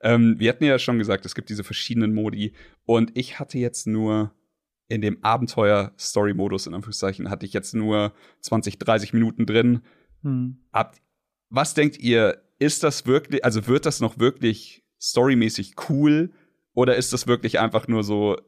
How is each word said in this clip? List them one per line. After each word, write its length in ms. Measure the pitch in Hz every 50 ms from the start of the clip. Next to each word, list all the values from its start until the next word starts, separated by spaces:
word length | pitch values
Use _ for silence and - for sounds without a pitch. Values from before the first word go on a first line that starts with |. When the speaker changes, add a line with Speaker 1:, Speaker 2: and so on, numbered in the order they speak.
Speaker 1:
Ähm, 340 | - 113 120 117 117 117 113 -
wir 100 | 104 113
hatten 140 | 120 - 151
ja 160 | 147 135 123
schon 180 | - - 123 117
gesagt, 280 | 104 107 101 95 -
es 100 | - -
gibt 140 | - - -
diese 140 | 107 104 101
verschiedenen 500 | - 113 - - - 123 117 113 110 110
Modi. 400 | 107 107 110 - 101 104 107 - - - - _ _ _
Und 260 | - 117 117 113 113 113 131
ich 200 | 123 - - -
hatte 200 | 147 - - 131
jetzt 260 | 123 120 120 - -
nur 460 | 117 110 110 110 110 107 107 107 107 _ _ _ _ _ _ _ _ _ _ _ _
in 140 | 113 110
dem 160 | 104 104 101 - -
Abenteuer-Story-Modus, 1400 | 107 113 123 127 113 - - 110 101 104 101 98 98 _ _ - - - 104 104 104 101 87 95 101 - 95 - -
in 60 | 82
Anführungszeichen, 560 | 92 104 110 104 - - 98 95 - 92 92
hatte 160 | 101 - -
ich 80 | 95 -
jetzt 200 | 101 95 - -
nur 400 | 113 107 107 107 107 104 104 - _ _ - _ _
zwanzig, 360 | - - - 110 107 104 98 -
dreißig 340 | - - 113 110 98 - -
Minuten 320 | 117 113 113 110 - 117
drin. 360 | 110 107 117 117 123 123 117 - _ _ _ _ _ _ _
Speaker 2:
Mhm. 360 | _ 147 135 127 127 127 127 127 _ _ _
Speaker 1:
Habt, 280 | 107 110 - _ _ _ _ _ _ _ _ _ _ _ _
was 240 | 110 123 147 147 -
denkt 240 | 151 147 147 147 -
ihr, 420 | - 117 120 117 110 101 - - _ _ _ _
ist 240 | 139 151 147 - -
das 220 | 151 139 - -
wirklich, 380 | 123 127 147 156 - 147 135 -
also 220 | 123 107 110 101 107
wird 180 | 123 143 -
das 160 | 160 139 -
noch 180 | 135 110 - -
wirklich 640 | 110 127 127 - - 117 110 - - - - _ _ _ _ _
storymäßig 760 | - - - 120 120 135 135 120 113 110 110 - 98 - _ - - -
cool? 420 | 160 139 147 151 147 151 165 180 - _ _ _ _ _ _ _ _
Oder 220 | - 123 123 123
ist 180 | 120 127 - -
das 140 | 120 - -
wirklich 320 | 123 120 - 113 - 87
einfach 280 | 107 113 - 110 104 -
nur 160 | 117 110 104
so 340 | 101 104 104 104 104 101 - -